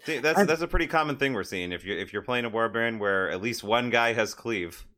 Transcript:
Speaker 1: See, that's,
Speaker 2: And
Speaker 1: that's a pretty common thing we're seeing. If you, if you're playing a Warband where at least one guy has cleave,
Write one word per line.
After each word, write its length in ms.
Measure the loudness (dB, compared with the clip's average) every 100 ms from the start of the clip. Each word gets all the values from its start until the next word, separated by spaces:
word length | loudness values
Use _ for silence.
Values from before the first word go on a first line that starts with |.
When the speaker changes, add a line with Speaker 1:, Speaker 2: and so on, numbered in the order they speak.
Speaker 1:
See, 140 | -6 0
that's, 200 | 2 4
Speaker 2:
And 100 | 4
Speaker 1:
that's 140 | 2
a 60 | 0
pretty 200 | 0 2
common 280 | 2 0 0
thing 180 | 0
we're 100 | 0
seeing. 280 | -4 -4 -4
If 120 | -6
you, 100 | -6 -6
if 160 | -4
you're 100 | -6
playing 220 | -2 -2 0
a 40 |
Warband 480 | 0 0 0 -2 0
where 320 | 2 2 0
at 100 | -2
least 220 | -4 -4
one 280 | 2 2 4
guy 220 | 2 4
has 200 | 2 -2
cleave, 520 | -4 -4 -4 -4 -10 -20